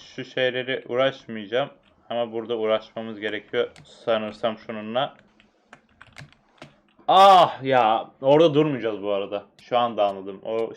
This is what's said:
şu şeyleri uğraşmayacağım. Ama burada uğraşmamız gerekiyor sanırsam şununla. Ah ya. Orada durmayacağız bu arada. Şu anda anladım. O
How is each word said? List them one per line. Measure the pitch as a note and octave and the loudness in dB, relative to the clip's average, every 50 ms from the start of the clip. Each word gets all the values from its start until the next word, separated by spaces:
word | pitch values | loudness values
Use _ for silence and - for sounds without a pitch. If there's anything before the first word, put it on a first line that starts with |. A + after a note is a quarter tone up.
| - - - | -20 -20 -16
şu | - B2+ | -16 -14
şeyleri | - - C3+ B2+ B2+ A#2+ B2+ B2 B2+ C3 - - - | -10 -4 -2 -2 -2 -2 -2 -6 -6 -6 -8 -6 -6
uğraşmayacağım. | B2 B2 C3 C3+ C3 - - - A2+ A2 G#2 G2 A2+ B2+ C#3+ - - _ _ _ _ _ _ - | -2 0 0 0 -2 -6 -14 -14 -14 -12 -10 -6 -4 -4 -4 -4 -8 _ _ _ _ _ _ -8
Ama | A#2 A#2+ A#2+ A2+ | -6 -4 -4 -4
burada | A2 A#2 A2 G#2+ A#2+ A2 | -6 -8 -8 -6 -6 -4
uğraşmamız | A2 A2 A2 G#2+ - - - A#2 A2 A2+ A2 G2+ | -2 0 -2 -2 -4 -6 -14 -12 -12 -12 -10 -8
gerekiyor | G#2+ G#2+ G#2 G2+ - - - B2 A#2+ - - - - | -8 -8 -8 -8 -10 -6 -4 -4 -4 -4 -6 -16 -20
sanırsam | - - - - B2 A2+ A2 A2 G#2+ G#2+ - - A#2 A2 G#2+ | -20 -20 -12 -4 -4 -2 -2 -4 -6 -10 -6 -6 -6 -6 -6
şununla. | - - A2+ G#2+ G#2+ A2 A#2 B2+ C#3+ - - _ _ _ _ _ _ _ _ _ _ _ - - _ _ _ _ - _ _ - - - _ _ _ _ _ - - - _ _ _ _ _ _ - - | -12 -14 -14 -12 -10 -6 -4 -4 -4 -4 -8 _ _ _ _ _ _ _ _ _ _ _ -20 -20 _ _ _ _ -20 _ _ -20 -20 -20 _ _ _ _ _ -20 -20 -20 _ _ _ _ _ _ -2 2
Ah | D#3+ F#3+ G3 G3+ F#3+ F3+ D#3+ C3+ - - C3+ | 6 8 8 10 10 8 6 4 2 -4 -2
ya. | C3 C3 B2+ A#2 A2 A2+ A2+ - - - - | 0 2 4 4 4 2 0 -2 -8 -12 -4
Orada | C3+ C3+ D3 D3+ E3+ D#3+ C#3 | 2 4 4 6 6 4 4
durmayacağız | D3 D#3 D#3 C#3 A#2+ G#2+ A2+ G#2 G2 G2 | 2 0 0 -2 -4 -4 -6 -6 -6 -4
bu | G2+ | -4
arada. | G2+ G2 G2+ G2 G2+ G2+ - _ _ _ | -4 -4 -4 -4 -8 -10 -10 _ _ _
Şu | - - B2 A#2+ | -10 -4 -2 -2
anda | A#2+ A#2 A2+ G#2+ G#2 | -2 -2 0 0 0
anladım. | G2+ G2 G2 F#2+ G2 G2 F#2+ - | 0 -2 -4 -12 -14 -14 -14 -10
O | - A2 A2+ A2+ A2 A2 | -8 -6 -6 -6 -6 -8